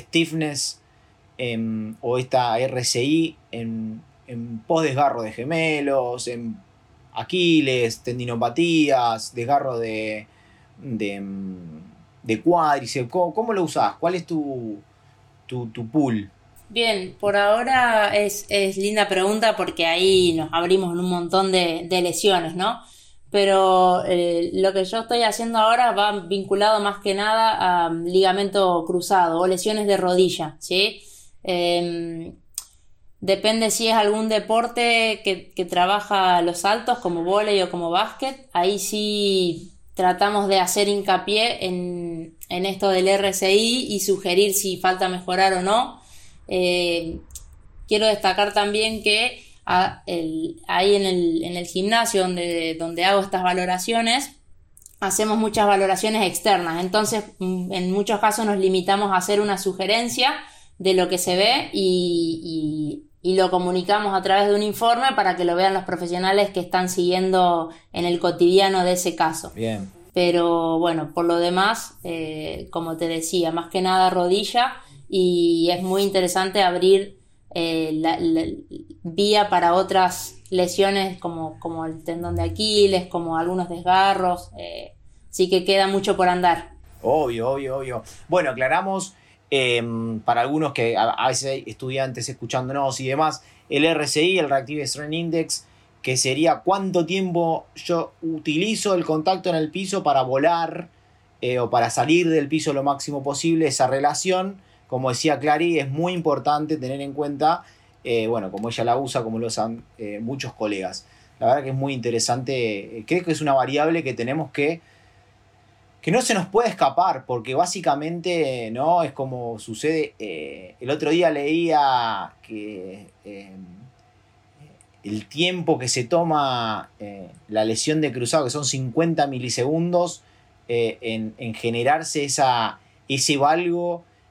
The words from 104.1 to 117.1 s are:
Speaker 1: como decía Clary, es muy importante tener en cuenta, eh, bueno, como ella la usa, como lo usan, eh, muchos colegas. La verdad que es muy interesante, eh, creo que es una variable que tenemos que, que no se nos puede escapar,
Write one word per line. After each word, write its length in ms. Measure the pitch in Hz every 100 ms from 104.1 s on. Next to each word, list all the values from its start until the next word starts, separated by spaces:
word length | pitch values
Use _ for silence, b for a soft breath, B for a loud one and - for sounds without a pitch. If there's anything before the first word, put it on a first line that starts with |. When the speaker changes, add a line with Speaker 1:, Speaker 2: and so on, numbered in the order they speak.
| 143 185 185 190 196 b b -
Speaker 1:
como 220 | 127 131
decía 280 | 123 160 139
Clary, 400 | 147 151 170 160
es 100 | 139
muy 260 | 139 175
importante 600 | 180 160 135 139 147 151 151
tener 240 | 127 139
en 120 | 139
cuenta, 500 | 139 147 143 156 233 B B B B
eh, 240 | 127 117 110
bueno, 240 | 117 95
como 200 | 95 113
ella 120 | 113
la 140 | 117 123
usa, 260 | 135 131
como 160 | 113 113
lo 80 | 117
usan, 380 | 113 110 117 - -
eh, 200 | 107 104
muchos 320 | 117 139 131
colegas. 520 | - 107 98 92 - - b b -
La 80 | 117
verdad 160 | 143
que 80 | 135
es 60 | 131
muy 180 | 139
interesante, 1040 | 131 120 117 113 127 131 135 113 101 101 113
eh, 60 | 107
creo 180 | 175
que 60 | 175
es 100 | 147
una 140 | 151
variable 480 | 135 123 143 156 165
que 120 | 135
tenemos 360 | 117 120 147 143
que, 300 | - 143 165 b b b b b _ _ _ _ _ _ _
que 100 | -
no 100 | 214
se 140 | 240
nos 100 | 208
puede 240 | 170 214 233
escapar, 560 | - 143 160 185